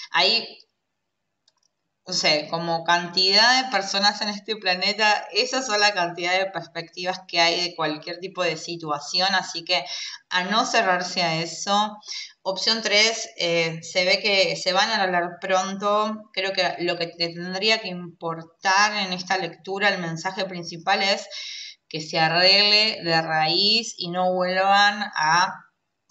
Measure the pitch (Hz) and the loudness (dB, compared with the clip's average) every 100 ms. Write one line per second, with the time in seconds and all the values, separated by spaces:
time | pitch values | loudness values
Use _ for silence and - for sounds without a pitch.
0 | - 165 190 226 - - _ _ _ _ | -4 2 2 2 -4 -14 _ _ _ _
1 | _ _ _ _ _ _ _ _ _ _ | _ _ _ _ _ _ _ _ _ _
2 | - 180 180 151 - 170 170 165 - 175 | -6 -2 2 0 0 -6 -2 -2 2 2
3 | 175 185 185 202 233 254 262 196 196 196 | 2 0 2 4 6 4 2 -2 -2 0
4 | 202 208 214 202 - 214 185 180 190 208 | 0 0 -6 -6 -8 -4 -2 0 0 2
5 | 214 208 - 208 247 262 220 208 208 190 | 2 2 0 -2 0 -2 -2 2 2 2
6 | 170 165 175 185 190 170 160 170 165 - | -2 -2 0 0 0 -4 -10 -12 -12 -8
7 | 180 180 - 170 170 180 170 160 151 151 | -6 -6 -4 2 2 2 -4 -4 -4 -4
8 | 175 170 185 180 175 160 - 170 160 147 | -8 -10 -10 -4 -2 -2 -8 -10 -6 -6
9 | - 180 190 185 185 165 165 175 170 - | -4 -2 0 0 -2 -10 -2 -2 -2 -10
10 | - - _ 180 190 214 254 - 190 180 | -12 -14 _ -4 0 0 2 2 2 0
11 | 185 - 170 160 165 - 202 202 214 214 | -2 -2 0 0 -4 -8 0 0 0 -6
12 | - - - _ 185 190 - 226 220 208 | -14 -14 -14 _ -6 -4 -2 -2 2 4
13 | 220 226 - - 170 170 165 165 - 185 | 4 2 -8 -4 0 2 0 -2 -4 0
14 | 185 196 208 196 170 160 185 185 220 214 | 2 2 2 2 2 0 0 2 2 2
15 | 185 180 175 180 185 185 190 196 208 214 | 2 0 -2 -6 0 0 0 -4 0 2
16 | 214 214 - - 190 190 175 - 175 175 | 0 -4 -10 -6 -4 0 -2 0 -4 -2
17 | 170 - 170 170 175 185 214 220 190 180 | -6 -4 -6 -6 -8 -2 0 0 -2 -10
18 | 175 - 165 165 165 _ 196 190 208 208 | -12 -10 -8 -8 -12 _ 2 4 4 2
19 | 190 180 - 190 170 - - 196 208 185 | -4 -6 -2 -2 -2 -8 -10 0 0 0
20 | 165 160 190 196 185 180 165 170 190 202 | -4 -4 -6 -4 -6 -6 -10 -8 0 0
21 | 196 208 - - - - - - _ 160 | 2 -2 -4 -12 -12 -14 -16 -18 _ -10
22 | 156 170 160 170 185 196 208 208 220 - | -4 2 2 4 6 6 6 4 2 0
23 | 170 165 160 156 156 175 202 220 220 - | 0 2 2 2 2 2 2 2 -2 -8
24 | 180 180 185 185 180 185 190 202 202 208 | -6 0 0 2 0 2 4 6 6 2
25 | 202 - 156 170 185 - - _ _ _ | -4 -2 2 4 2 -2 -16 _ _ _
26 | _ | _